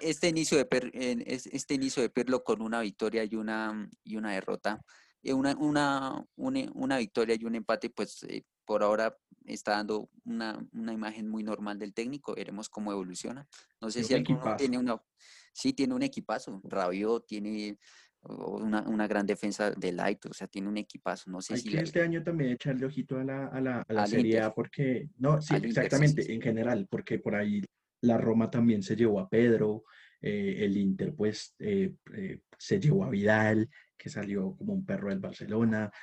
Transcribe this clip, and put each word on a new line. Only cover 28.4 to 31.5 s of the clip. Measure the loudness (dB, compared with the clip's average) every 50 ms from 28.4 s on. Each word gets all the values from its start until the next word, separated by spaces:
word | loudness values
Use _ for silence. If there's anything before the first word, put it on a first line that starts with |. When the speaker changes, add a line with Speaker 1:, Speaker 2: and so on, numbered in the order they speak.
| 2 2
Speaker 2:
también | 2 4 4 4 4 4 2
se | 0 2
llevó | 4 4 4 4 2
a | 0 2
Pedro, | 4 6 6 6 6 6 4 2 0 -2 -6 _ -20 -20 -20 -20 _ _
eh, | -6 -4 -2 0 0 0 0 0 0
el | 2 2
Inter, | 2 2 2 2 0 -2 -2 -2
pues, | 0 0 0 0 -2 -8 -14